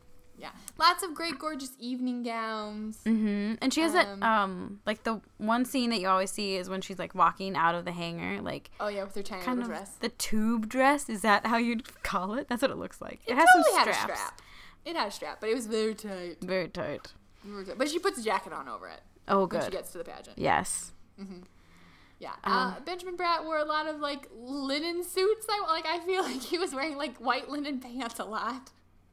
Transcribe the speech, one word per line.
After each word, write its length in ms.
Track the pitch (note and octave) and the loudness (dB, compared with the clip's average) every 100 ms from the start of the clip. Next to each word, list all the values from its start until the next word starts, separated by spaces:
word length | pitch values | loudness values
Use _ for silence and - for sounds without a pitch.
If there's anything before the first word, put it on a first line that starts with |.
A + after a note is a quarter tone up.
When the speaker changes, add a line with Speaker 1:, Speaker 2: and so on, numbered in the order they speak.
| - - - - | -20 -20 -20 -18
Speaker 1:
Yeah. 120 | C#3+ - - - | -18 -16 -16 4
Lots 240 | E4 F4 | 6 6
of 140 | F4 D4 | -2 -4
great, 240 | E4 D4 | -4 -4
gorgeous 320 | D#4 D#4 C4+ - | -4 -6 -10 -10
evening 420 | A#3+ B3+ B3+ B3 | -6 -4 -2 -2
gowns. 760 | A#3+ A3+ A3 A3 G#3 G#3+ G#3+ A3 G#3+ | -4 -4 -4 -4 -6 -8 -8 -4 2
Speaker 2:
Mm-hmm. 500 | A3 G#3+ G3+ G#3 A3 | 4 4 2 0 0
And 140 | C4 | 0
she 80 | C#4 | 2
has 120 | D#4+ | 4
that, 140 | F4 G#3 | 4 2
Speaker 1:
Um, 140 | G3 | 2
Speaker 2:
um, 560 | A3+ A3 G3 F#3 F#3+ G3+ - | 2 4 2 -2 -8 -8 -4
like, 160 | A3 | -4
the 160 | - A3 - _ | -2 -4 -8 _
one 280 | G#3+ A#3 B3+ | 0 2 2
scene 240 | C4+ A#3+ | 0 0
that 100 | A3+ | 0
you 80 | F#3 | 4
always 220 | F#3 F#3+ | 4 2
see 280 | - G3+ F#3+ | -2 -2 -2
is 120 | F3+ | -4
when 120 | F#3+ | -6
she's, 180 | F#3+ F#3 | -6 -8
like, 160 | E3+ F#3 | -8 4
walking 400 | E3+ F3 F#3+ F3+ | 4 4 -4 2
out 180 | E3 | 2
of 120 | E3+ F3 | 2 -4
the 60 | |
hangar, 480 | E3+ E3+ E3+ F3 G3 | -6 -6 -4 -4 -4
like, 280 | F3+ C#3+ - - | -6 -8 -10 -6
Speaker 1:
Oh, 80 | G#3 | -4
yeah, 160 | G3+ | -4
with 120 | G3 G3+ | -6 -6
her 80 | |
tiny 180 | F#3+ F#3+ | -6 -4
Speaker 2:
kind 140 | B3+ B3 | -2 -2
Speaker 1:
little 140 | A#3+ | -4
Speaker 2:
of 40 | D#3+ | -6
Speaker 1:
dress. 160 | G3 - | -10 -6
Speaker 2:
the 140 | - | -6
tube 600 | - - G#3+ A3 A#3 G#3+ | -4 2 4 4 2 0
dress. 400 | B3+ C4+ D4 - | 4 6 6 2
Is 120 | A3 | 0
that 260 | A3 G3+ A3+ | 6 6 6
how 100 | A#3 | 2
you'd 460 | A#3 A#3 - - | 2 -2 -6 -10
call 320 | - G3+ F#3 A3+ | -4 -2 -2 -4
it? 120 | D4+ | -4
That's 120 | A#3 | 0
what 80 | B3+ | 0
it 80 | C3 | 0
looks 240 | - - | -8 -10
like. 200 | - - - | -12 -12 -2
Speaker 1:
It 60 | |
Speaker 2:
It 40 | B3+ | 6
has 100 | E4 | 10
Speaker 1:
totally 120 | F#4 D5 F4+ | 10 10 6
Speaker 2:
some 100 | G#3+ | 4
Speaker 1:
had 80 | F#3 | 4
Speaker 2:
straps. 180 | G3 | 0
Speaker 1:
a 20 | E3 | -2
strap. 240 | - - - - - - - | -4 -8 -18 -20 -20 -14 -6
It 100 | E4 | -2
had 120 | A3 | -2
a 40 | |
strap, 280 | - D3+ - | -4 -8 -6
but 80 | G#3+ | -2
it 60 | A#3+ | -2
was 100 | G#3+ | 0
very 300 | A3 A3 G#3+ | -2 0 -2
tight. 420 | G#3+ F#3+ F3 E3 | -8 -8 -10 -10
Speaker 2:
Very 260 | F3+ F#3 E3 | -2 -2 -2
tight. 460 | - D#3 C#3 - - - - | -4 -6 -6 -10 -20 -20 -20
Speaker 1:
Very 220 | G3+ G#3 F#3+ | -14 -10 -10
tight. 120 | F3+ | -2
But 100 | C#4+ | -2
she 80 | E4 | 0
puts 220 | G4 C4 | -2 -2
a 40 | |
jacket 300 | G#3+ F#3+ F#3+ | 0 0 -2
on 140 | D#3 C3+ | -10 -8
over 180 | G#2+ F2+ | -10 -10
it 120 | D#2+ - - - | -14 -18 -20 2
Speaker 2:
Oh, 180 | G3 F#3 | 4 4
Speaker 1:
when 120 | E3+ | 2
she 40 | C#3+ | -2
Speaker 2:
good. 60 | |
Speaker 1:
gets 200 | F#3 - | -4 -8
to 40 | F3+ | -10
the 60 | |
pageant. 340 | E3+ - - - | -12 -12 -16 -2
Speaker 2:
Yes. 540 | D#3 D#2+ - - - - - - | 2 2 2 -4 -6 -16 -20 -16
Speaker 1:
Mm-hmm. 200 | G3 F3+ - - - - - - - - | -14 -14 -18 -20 -20 -20 -20 -20 -20 -16
Yeah. 140 | - - | -14 -8
Speaker 2:
Um, 100 | - | 0
Speaker 1:
Uh, 260 | A#3 B3+ F#3 | 2 2 -2
Benjamin 360 | D4+ F4+ F4+ F4 | -8 -8 -8 -4
Bratt 260 | F4 E4 | 0 0
wore 140 | D#4 D#4+ | 0 -2
a 80 | D4+ | 0
lot 220 | D4+ D#4 | 0 -2
of, 120 | D4+ | -4
like, 280 | D4 C#4+ - A3 | -4 -4 -10 -16
linen 680 | A#3+ C#4+ C4+ C#4+ E4 F4 | -8 -4 -2 0 0 -2
suits. 440 | F4 - F#4+ A4 - | -2 2 4 2 0
I, 160 | G#4 G4 | -2 0
like, 200 | D#4+ D#4+ | 0 0
I 120 | E4+ | -2
feel 220 | E4+ F#4 | 0 0
<laughs> 80 | D4+ | 0
like 100 | B3 | -2
he 160 | - E4 | -4 -2
was 160 | F#4 C4 | -2 -2
wearing, 200 | D#4+ C#4 | -4 -4
like, 220 | D4 - | -6 -4
white 320 | A#3+ B3 C4+ | 0 0 0
linen 300 | D4 C#4+ C4+ | -6 -4 -6
pants 400 | B3 B3 A#3 - | -6 -6 -6 -6
a 40 | F#3+ | -6
lot. 460 | G#3+ G#3 B3+ - - _ - _ | -4 -4 -6 -12 -20 _ -20 _